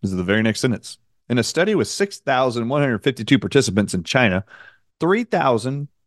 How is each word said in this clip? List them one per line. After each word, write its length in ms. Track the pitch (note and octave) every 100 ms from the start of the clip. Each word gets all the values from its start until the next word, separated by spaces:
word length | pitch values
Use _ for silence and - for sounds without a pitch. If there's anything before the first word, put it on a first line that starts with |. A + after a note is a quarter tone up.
This 100 | G2
is 60 | F#2
the 60 |
very 200 | F2+ G#2+
next 160 | A2 G#2
sentence. 380 | C3+ F#2+ - - _ _ -
In 80 | B2
a 60 |
study 320 | A2+ D#3 F#3+ G3
with 120 | G#2+
six 320 | - G3+ -
thousand 480 | - C3 C3 A#2 A#2
one 140 | D3
hundred 200 | C#3+ A2
fifty-two 360 | C#3 A#2+ G#2+ B2
participants 540 | G2+ C#3 A#2+ F#2+ G2+
in 100 | F#2
China, 400 | E2+ C3 A#2 G#2+ - - - _ _ _
three 240 | E3 G#3
thousand 640 | A#3+ F#3 C#3 A#2 B2 C#3+ C#3+ _